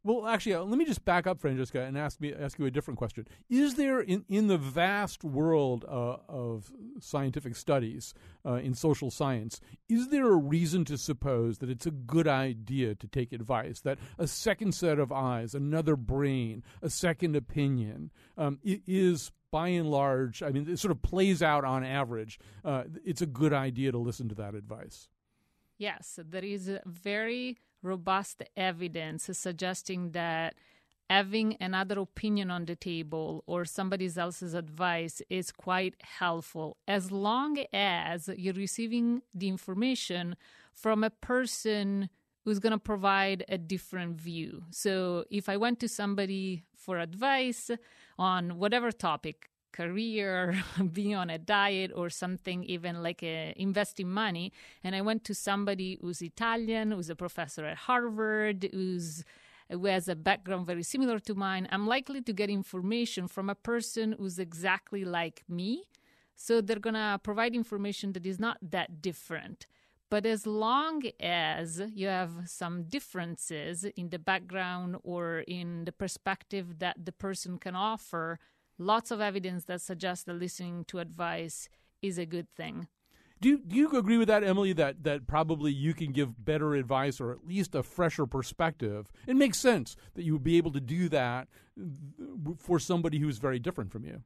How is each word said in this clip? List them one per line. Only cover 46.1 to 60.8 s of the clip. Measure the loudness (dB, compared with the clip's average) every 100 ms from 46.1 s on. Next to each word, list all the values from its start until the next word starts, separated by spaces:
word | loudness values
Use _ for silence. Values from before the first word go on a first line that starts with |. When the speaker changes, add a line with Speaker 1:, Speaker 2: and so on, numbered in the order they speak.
| 0 0 -2 -2 -4 -10 _
Speaker 2:
for | -4 -4
advice | -4 -2 2 2 0 -4 -6 -8 -8 -20 -18 -2
on | 2 2 -2 0
whatever | 2 2 0
topic, | 0 -2 -2 -4 -10 -20 _ _
career, | -8 -4 -2 -2 -2 0 0 2 0 -2 -2
<laughs> | 0
being | 0 -2 0
on | -2
a | -6
diet | 0 4 4 2 -2
or | -2 -4
something, | -4 -4 -4 -4 -4
even | -4 -4 -4 -2
like, | -4 -4
uh, | -6 -4 -6 -2
investing | 0 2 0 -2 -4
money, | 0 0 -2 -6 -10 -20 -10
and | -4 0
I |
went | 0 0 -2
to | -4
somebody | 0 0 0 -2 -4 -6
who's | -6 -6
Italian, | -8 -2 0 0 0 0 0
who's | -2 -4
a | -6
professor | -6 -4 -6 -4 -6
at | -6
Harvard, | 2 2 2 0 0 2 0 0 -4
who's, | -2 -2 -2 -6 -10 -16 -20 -20 -20 _
who | -2 2
has | 2 0
a | 0
background | 2 2 2 -4 -2
very | -4